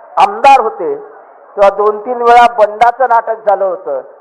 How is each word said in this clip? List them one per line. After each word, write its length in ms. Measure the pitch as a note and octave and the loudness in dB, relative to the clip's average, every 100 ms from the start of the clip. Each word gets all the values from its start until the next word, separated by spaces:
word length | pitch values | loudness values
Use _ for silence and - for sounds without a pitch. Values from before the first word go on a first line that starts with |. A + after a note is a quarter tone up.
| - - | -8 -2
आमदार 420 | G3 G#3+ C4+ C4+ | -2 2 4 4
होते, 360 | A3 G#3+ D#3+ C#3+ - - - _ - - | 2 -6 -8 -8 -12 -20 -20 _ -16 0
तेव्हा 140 | G3+ | 0
दोन 320 | G3+ G#3 G#3 | 2 -2 -4
तीन 200 | B3+ A#3+ | -8 -4
वेळा 320 | A#3 A#3+ A#3+ | 2 4 2
बंडाचं 500 | A#3 G#3 G#3+ A#3+ A#3+ B3+ | 2 -2 0 0 0 0
नाटक 400 | A#3 A3+ A3 G#3 | 0 -2 -6 -4
झालं 160 | F#3+ F#3+ | -2 -2
होतं. 360 | E3+ D#3 C3+ B2 - | -6 -8 -10 -12 -20